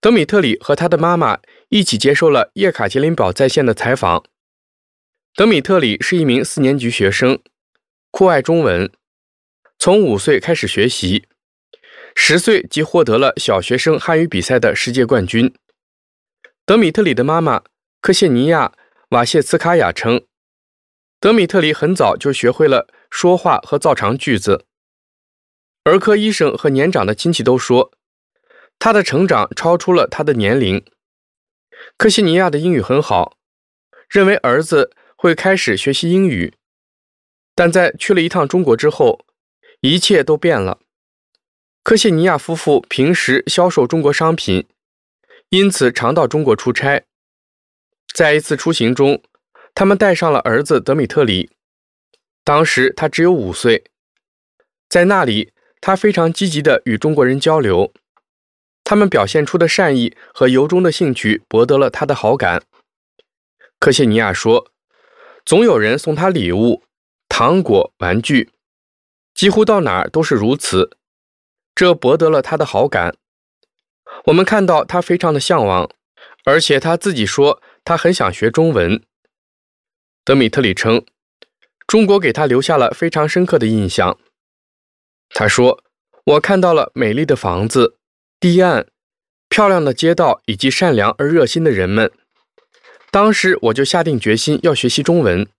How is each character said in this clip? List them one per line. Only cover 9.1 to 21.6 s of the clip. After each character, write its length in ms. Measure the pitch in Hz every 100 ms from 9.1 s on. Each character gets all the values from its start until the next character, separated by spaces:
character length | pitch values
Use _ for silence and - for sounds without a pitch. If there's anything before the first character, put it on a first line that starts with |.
| _ _ _ _ _ _ _
从 240 | - 208
五 160 | 180 101
岁 220 | - 139
开 160 | - 165
始 120 | 104
学 220 | - 117
习， 380 | - 92 101 _ _ _ _ _ _ _ - - -
十 240 | - 160
岁 260 | 202 208 -
即 100 | -
获 220 | 156 175
得 160 | 143 110
了 140 | 135 -
小 240 | - 98
学 160 | 92 120
生 220 | 160 156
汉 200 | - 160
语 80 | 165
比 140 | -
赛 160 | - 127
的 180 | 117 -
世 160 | -
界 140 | 123 117
冠 220 | 127 92
军。 260 | 113 123 _ _ _ _ _ _ _ _ _ _ _ -
德 100 | 214
米 140 | 185
特 140 | 160
里 100 | 190
的 100 | 123
妈 160 | 135 165
妈 220 | 160 117 _ _ _ _
科 100 | -
谢 160 | 185 185
尼 200 | 120 139
亚· 260 | 165 117 _ _ _ _
瓦 140 | 123
谢 180 | 120 160
茨 160 | - 170
卡 180 | 165 175
娅 140 | 95
称， 340 | - 113 120 _ _ _ _ _ _ _ _ _ _
德 120 | 196
米 140 | 226 175
特 140 |
里 120 | 196